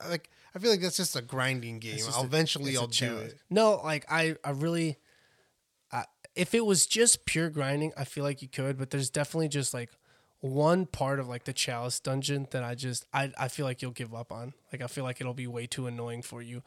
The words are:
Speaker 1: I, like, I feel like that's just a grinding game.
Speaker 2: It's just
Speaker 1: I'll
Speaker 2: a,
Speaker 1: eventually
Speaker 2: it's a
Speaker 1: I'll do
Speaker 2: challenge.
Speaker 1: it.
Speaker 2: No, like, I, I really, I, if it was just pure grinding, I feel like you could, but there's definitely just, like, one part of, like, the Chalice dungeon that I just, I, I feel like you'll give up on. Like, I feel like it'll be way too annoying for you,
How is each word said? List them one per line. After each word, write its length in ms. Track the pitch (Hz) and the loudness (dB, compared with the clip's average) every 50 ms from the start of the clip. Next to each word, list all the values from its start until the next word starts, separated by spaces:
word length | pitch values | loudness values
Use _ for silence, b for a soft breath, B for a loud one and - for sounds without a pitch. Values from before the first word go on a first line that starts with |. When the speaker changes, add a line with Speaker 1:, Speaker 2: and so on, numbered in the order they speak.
| - | -6
Speaker 1:
I, 40 | 175 | -4
like, 200 | 170 156 - b b b b b - | -4 -4 -6 b b b b b -6
I 40 | 185 | 0
feel 120 | 202 240 | 2 4
like 100 | 214 180 | 4 4
that's 160 | 180 180 - | 2 0 0
just 200 | - 180 - - | 0 0 0 -2
a 60 | 135 | -4
grinding 560 | 117 123 131 131 127 131 131 123 117 117 117 113 | -4 -4 -2 0 2 2 0 -2 -4 -6 -8 -8
game. 160 | 110 113 107 | -6 -6 -4
Speaker 2:
It's 120 | - 110 | -4 -2
just 100 | 113 113 127 | 0 0 0
Speaker 1:
I'll 60 | 131 | 2
Speaker 2:
a, 20 | |
Speaker 1:
eventually 440 | 127 147 156 165 - - 143 139 135 | 2 4 4 4 2 0 -2 -2 0
Speaker 2:
it's 80 | 131 123 | 0 0
a 20 | |
Speaker 1:
I'll 40 | 120 117 | 0 2
do 40 | |
Speaker 2:
challenge. 400 | 117 - 127 120 117 110 110 113 | 2 2 2 0 -2 -4 -6 -8
Speaker 1:
it. 60 | - - _ - | -12 -14 _ 2
Speaker 2:
No, 300 | 180 214 226 214 202 - - | 4 6 8 8 6 4 2
like, 200 | 156 156 147 - - | 0 -2 -2 0 0
I, 260 | 151 165 160 160 156 - - | 2 4 4 2 0 -2 -2
I 60 | 147 | -2
really, 480 | 139 135 156 170 170 170 165 156 143 - b b b b b b b b b b b b _ _ _ _ _ _ | -2 0 0 2 2 2 2 0 0 -4 b b b b b b b b b b b b _ _ _ _ _ _
I, 120 | 127 123 - - _ _ - - - | -6 -6 -6 -6 _ _ -20 -6 -2
if 200 | 175 180 - - | -2 0 2 4
it 100 | 233 226 | 4 6
was 200 | 208 190 165 - | 6 6 6 4
just 380 | - - 220 240 233 - - - | 4 4 6 6 6 6 4 2
pure 240 | - - 160 165 165 | 0 0 0 0 0
grinding, 420 | 156 156 139 135 143 147 156 156 - | 0 -2 -2 0 0 0 0 -2 -4
I 80 | - 135 | -6 -8
feel 200 | - - 151 139 | -6 -4 -4 -2
like 180 | 143 143 - | -2 -2 -4
you 60 | 135 127 | -8 -8
could, 280 | - 143 131 139 139 131 | -4 -2 -2 -2 -2 -2
but 120 | 135 127 | -4 -2
there's 200 | - 139 135 123 | -2 -2 -2 0
definitely 380 | - 151 143 - - 165 160 147 | 0 0 -2 0 0 0 0 0
just, 240 | 143 143 131 - - | 0 0 0 -2 -2
like, 160 | 123 120 - _ b b b b b b b b _ | -4 -6 -10 _ b b b b b b b b _
one 460 | - 131 131 143 147 160 175 185 180 | -6 0 2 4 6 6 6 6 4
part 340 | - - - 139 135 139 135 | 0 -2 -2 0 0 0 0
of, 80 | 131 123 | -2 -4
like, 160 | 123 120 - | -6 -8 -6
the 80 | - | -4
Chalice 480 | 127 - - 139 123 117 120 123 120 - | -2 -2 -2 -2 -2 -2 -2 -2 -4 -2
dungeon 480 | - 135 131 135 135 135 143 139 135 - | -2 0 0 0 0 0 0 -2 -2 -2
that 140 | - 131 123 | -4 -4 -4
I 100 | 120 123 | -4 -4
just, 300 | 123 139 127 123 - - _ | -4 -4 -4 -4 -4 -4 _
I, 180 | - 139 139 135 131 - | 0 0 0 0 -2 -4
I 100 | 131 127 | -4 -4
feel 180 | - - 143 | -2 -2 -2
like 160 | 131 123 - | -2 -4 -4
you'll 80 | 135 127 | -6 -8
give 220 | 120 - 120 113 113 | -6 -8 -8 -8 -8
up 180 | 113 120 - | -10 -10 -10
on. 220 | - 113 120 127 - _ _ _ | -10 -10 -10 -10 -12 _ _ _
Like, 100 | - 127 | -10 -8
I 40 | 127 | -8
feel 180 | 120 - - 131 | -8 -6 -4 -4
like 160 | 131 123 - | -4 -4 -4
it'll 140 | 139 127 123 | -6 -6 -6
be 120 | 131 123 | -6 -6
way 200 | 120 120 120 120 | -6 -6 -6 -6
too 200 | 123 - 139 127 | -6 -4 -4 -4
annoying 360 | 123 120 120 117 120 117 120 | -4 -4 -4 -6 -6 -6 -8
for 180 | 120 - 120 120 | -8 -10 -10 -12
you, 200 | 120 117 120 120 B | -10 -10 -10 -12 B